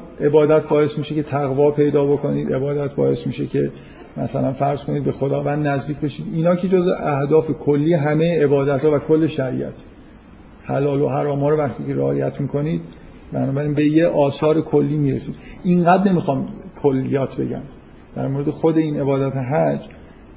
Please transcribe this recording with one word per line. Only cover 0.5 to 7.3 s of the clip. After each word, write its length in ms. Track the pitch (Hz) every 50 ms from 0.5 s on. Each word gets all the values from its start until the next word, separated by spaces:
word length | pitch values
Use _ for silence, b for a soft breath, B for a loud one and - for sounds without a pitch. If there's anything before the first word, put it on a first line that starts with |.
| 156 156 151 -
باعث 300 | 147 147 151 143 - -
می‌شه 180 | 143 - 156
که 80 | 156 147
تقوا 480 | - 135 139 143 135 131 135 143 147
پیدا 340 | 143 143 147 147 139 147 143
بکنید، 480 | 143 143 139 - 143 143 143 147 147 -
عبادت 420 | 131 131 143 143 147 143 139 143
باعث 320 | - 98 67 69 139 - -
می‌شه 200 | 131 - 71 65
که 240 | - 139 71 71 - B B B B B B B B -
مثلاً 360 | - 123 - 139 131 131 127
فرض 300 | - 143 139 147 135 -
کنید 200 | - 147 147 135
به 80 | 139
خداوند 560 | 135 - 139 139 139 143 143 143 147 151 151 143
نزدیک 300 | 139 139 131 - 147 -
بشید، 280 | - 147 - - 156 165 -
اینا 220 | 165 160 170 180
که 120 | 175 175 180
جزء 240 | 190 185 175 180 - -
اهداف 520 | - 151 147 135 143 139